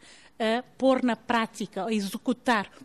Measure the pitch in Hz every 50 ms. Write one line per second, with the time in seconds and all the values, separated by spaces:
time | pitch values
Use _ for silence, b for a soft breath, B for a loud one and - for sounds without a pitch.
0 | B B B B B B B - 233 220 226 247 - - - - 247 262 262 254
1 | 254 247 220 - - - 240 226 226 - - - 214 - - 196 180 233 220 214
2 | 196 196 - 214 - 262 240 - - - 233 208 185 - B B B